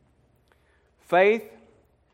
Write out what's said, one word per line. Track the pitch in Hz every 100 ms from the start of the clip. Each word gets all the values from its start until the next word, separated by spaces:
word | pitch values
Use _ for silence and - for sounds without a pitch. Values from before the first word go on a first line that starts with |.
| _ _ _ _ _ _ _ _ _ _
Faith | _ 175 202 202 - - _ _ _ _ _